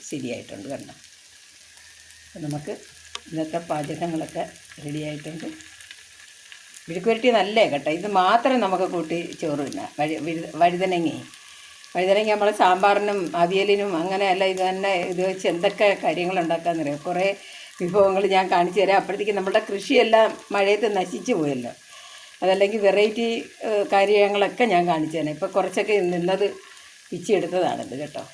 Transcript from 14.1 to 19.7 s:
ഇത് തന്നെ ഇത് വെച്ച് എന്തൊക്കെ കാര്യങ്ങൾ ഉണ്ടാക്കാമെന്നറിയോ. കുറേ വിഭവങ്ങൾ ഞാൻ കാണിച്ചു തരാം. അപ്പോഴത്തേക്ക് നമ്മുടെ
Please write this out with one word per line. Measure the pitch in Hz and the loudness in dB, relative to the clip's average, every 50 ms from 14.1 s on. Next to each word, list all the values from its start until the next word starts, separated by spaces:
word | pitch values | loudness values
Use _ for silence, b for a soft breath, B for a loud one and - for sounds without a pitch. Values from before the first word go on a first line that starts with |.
| 196 196 202 196 180 190 196 190 185 | -2 0 0 0 0 0 -2 0 0
ഇത് | 185 185 185 | 0 0 0
തന്നെ | 190 190 196 196 196 175 175 185 | 0 -2 -2 0 0 0 -2 -4
ഇത് | 180 175 185 190 | -4 -2 -2 -2
വെച്ച് | 190 190 - 202 | -4 -2 -2 -2
എന്തൊക്കെ | 165 170 175 196 - - 220 208 196 180 - | -2 0 -2 -2 0 2 2 2 2 2 -2
കാര്യങ്ങൾ | 185 160 165 180 185 190 190 170 | -2 -2 -2 -2 -2 -2 -2 0
ഉണ്ടാക്കാമെന്നറിയോ. | 160 165 165 165 170 170 165 151 143 147 147 - 180 | 0 -2 -2 -2 -2 -2 -2 -2 -4 -4 -6 -6 -6
കുറേ | 175 175 190 196 196 B B B B B B B B - | -2 0 0 -2 -2 B B B B B B B B -6
വിഭവങ്ങൾ | 180 175 180 208 196 196 190 190 202 196 196 | -6 0 4 4 4 4 4 2 2 2 2
ഞാൻ | 190 190 180 196 | 2 2 4 4
കാണിച്ചു | 180 175 175 180 208 | 2 2 2 2 2
തരാം. | 185 180 190 196 | 2 4 4 2
അപ്പോഴത്തേക്ക് | 190 185 185 202 208 208 208 196 | 2 0 -6 -4 -2 -2 -2 -2
നമ്മുടെ | 190 196 190 - 220 - | -2 0 0 0 0 0